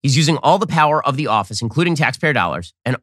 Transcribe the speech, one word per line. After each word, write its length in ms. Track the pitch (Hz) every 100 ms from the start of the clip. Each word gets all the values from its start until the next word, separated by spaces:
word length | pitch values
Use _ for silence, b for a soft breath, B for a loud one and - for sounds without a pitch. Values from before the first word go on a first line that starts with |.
He's 160 | 143 131
using 180 | 151 151
all 220 | 139 185
the 80 | 190
power 360 | 160 151 151
of 140 | - 135
the 120 | 143
office, 340 | 107 98 110
including 320 | 117 143 175
taxpayer 400 | 156 131 - 156
dollars, 400 | 127 87 71 92 _
and 120 | - 127